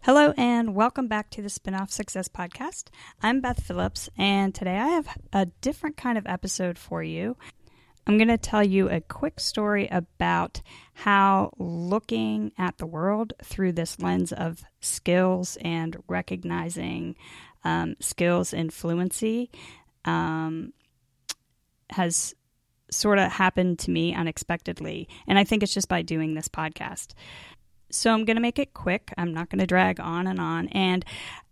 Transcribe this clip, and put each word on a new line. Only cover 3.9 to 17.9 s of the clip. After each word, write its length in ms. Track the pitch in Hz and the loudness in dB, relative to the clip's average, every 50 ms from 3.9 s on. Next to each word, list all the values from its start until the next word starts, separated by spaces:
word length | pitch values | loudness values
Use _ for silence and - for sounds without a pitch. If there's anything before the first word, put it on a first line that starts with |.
| - - - - - - | -4 -6 -14 -14 -6 0
and 360 | 190 202 196 196 196 190 190 | 2 2 4 4 2 0 -2
today 220 | - 196 185 180 | -2 -4 -2 -2
I 120 | 196 226 294 | 0 0 2
have 200 | 339 339 294 - - - - - | 2 0 0 -4 -10 -16 -16 -2
a 140 | - 196 196 | 0 0 0
different 500 | 175 - _ - 262 302 - - 302 302 | 0 -2 _ -4 -4 -4 -2 -6 -8 -8
kind 220 | - - 254 240 220 | -4 -4 -2 -2 -2
of 80 | 202 | -2
episode 540 | 208 180 185 - 196 - - 185 180 175 - | -4 -8 -6 -6 -6 -4 -2 -4 -4 -4 -6
for 240 | - - 170 170 160 | -10 -10 -8 -6 -6
you. 340 | 160 160 165 180 220 254 _ - - - _ - - _ _ _ _ _ _ _ - | -6 -6 -4 -4 -6 -6 _ -12 -20 -20 _ -20 -20 _ _ _ _ _ _ _ 4
I'm 100 | 208 214 | 6 6
gonna 200 | 220 226 233 226 | 6 6 4 2
tell 240 | - - - 214 208 | 2 0 4 4 4
you 260 | 202 190 190 190 - | 6 6 4 4 4
a 100 | - 170 | 0 -2
quick 400 | 160 _ - - - 311 - - | -4 _ -8 -4 -4 -6 -4 -4
story 480 | - - - - 214 208 208 202 196 - | -6 -4 -2 -2 0 0 2 0 0 0
about 720 | - 185 170 - _ _ 180 175 175 170 175 - _ - - - - - - _ _ | -2 -2 -2 -4 _ _ 0 0 2 0 0 -2 _ -12 -14 -14 -20 -20 -20 _ _
how 600 | - - 208 202 196 196 196 196 190 196 - - _ | -4 0 4 4 6 6 6 6 4 2 0 -4 _
looking 920 | 185 175 170 170 170 180 190 220 - - 226 226 226 220 214 214 214 208 - - | -6 -6 -4 -4 -2 0 -2 -2 -2 -2 -2 -2 0 0 -2 -2 -4 -4 -2 -2
at 220 | 185 180 170 _ | -2 -2 -2 _
the 80 | 165 165 | -12 -10
world 460 | 165 156 165 190 208 214 226 220 - _ - | -6 -2 0 0 0 0 -2 -4 -6 _ -14
through 300 | - - - 190 185 175 | -12 -4 0 0 0 2
this 260 | 165 165 170 - - | 0 -2 -4 -4 -4
lens 340 | 180 180 180 185 180 165 - | -2 0 2 0 0 -2 -2
of 300 | - 175 165 165 - - - _ _ | -6 -6 -6 -6 -8 -16 -20 _ _
skills 800 | - - - - _ - 175 180 185 185 185 185 180 175 - - | -6 -6 -6 -4 _ 2 4 4 4 4 2 0 -2 -6 -8 -8
and 340 | - 170 165 165 165 165 160 165 - - | -6 -4 -2 -2 -4 -4 -6 -10 -10 -6
recognizing, 1080 | 175 180 180 - 185 180 180 175 170 170 165 170 170 175 - 180 180 175 170 170 170 _ - - - - - - - _ _ | -6 -6 -4 -6 -8 -8 -6 -6 -4 -4 -4 -6 -6 -6 -8 -6 -6 -6 -8 -8 -10 _ -16 -20 -20 -20 -20 -20 -20 _ _
um, 320 | 170 165 165 170 170 | -2 0 0 -2 -4